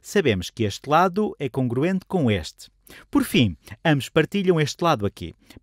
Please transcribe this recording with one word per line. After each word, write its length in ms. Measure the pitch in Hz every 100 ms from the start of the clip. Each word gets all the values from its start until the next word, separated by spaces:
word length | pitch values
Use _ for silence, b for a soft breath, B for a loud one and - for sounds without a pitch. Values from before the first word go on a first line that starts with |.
sabemos 480 | - 208 151 98 87
que 140 | -
este 260 | 107 - 131
lado 440 | 151 185 180 214 -
é 80 | 139
congruente 580 | - 127 123 160 190 -
com 240 | 185 131
este. 400 | 101 78 - - _ _ B B
Por 140 | 294
fim, 320 | 269 170 113 82 B B
ambos 260 | 165 147 -
partilham 500 | 160 156 202 185 165
este 240 | 147 -
lado 220 | 170 139 101
aqui. 280 | - 85 - B B